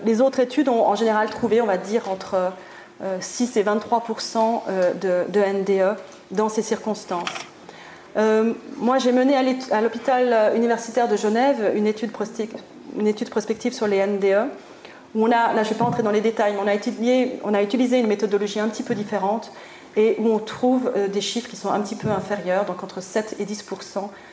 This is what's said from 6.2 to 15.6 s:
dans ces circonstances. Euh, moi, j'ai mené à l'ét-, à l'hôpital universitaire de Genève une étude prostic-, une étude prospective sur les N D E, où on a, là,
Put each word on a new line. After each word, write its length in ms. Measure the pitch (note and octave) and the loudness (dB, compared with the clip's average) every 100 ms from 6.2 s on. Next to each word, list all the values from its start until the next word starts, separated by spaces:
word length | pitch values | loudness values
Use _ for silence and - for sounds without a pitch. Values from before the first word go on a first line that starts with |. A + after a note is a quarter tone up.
| - | -8
dans 180 | G3 G#3+ | -2 0
ces 140 | G#3+ | 0
circonstances. 640 | G#3+ G#3+ A3 G#3 - F3 F3 - - - - - - - - - | -2 -4 -4 -6 -6 -6 -6 -8 -14 -18 -20 -20 -20 -20 -6 0
Euh, 360 | A3 A3 A3+ - - - | 4 4 2 -2 -8 -4
moi, 220 | A3 C4 | 0 2
j'ai 120 | B3+ | 4
mené 240 | B3 C4 C#4 | 4 4 4
à 60 | |
l'ét-, 300 | C4 B3+ - | 2 0 0
à 80 | G#3+ | 0
l'hôpital 720 | A3+ A3+ - B3+ B3 A3+ G#3+ | 0 0 0 2 4 4 4
universitaire 540 | A3+ A#3 A3+ - A#3+ A#3 | 4 2 0 -2 0 2
de 80 | G#3 | 2
Genève 560 | G#3 A3 C#4 B3+ G3+ | 2 2 2 2 0
une 140 | E3 G#3+ | 2 0
étude 240 | G#3+ A3+ | 0 -6
prostic-, 420 | - G#3 - A3 - - - - - | -6 -8 -6 -8 -8 -16 -20 -12 -2
une 120 | G#3+ | 0
étude 200 | G#3+ A#3 | 0 -2
prospective 460 | A3 G#3 G#3+ A#3+ | -4 -2 -4 -4
sur 140 | B3 G#3+ | -2 0
les 80 | G3 | 2
N 240 | G3 G3+ | 2 2
D 140 | G3 | 2
E, 100 | G3 C4+ - - - - - - A3 | 2 0 -6 -16 -20 -20 -20 -8 0
où 100 | A3 | 4
on 60 | |
a, 200 | A#3 A#3 | 4 4
là, 120 | A3 | 2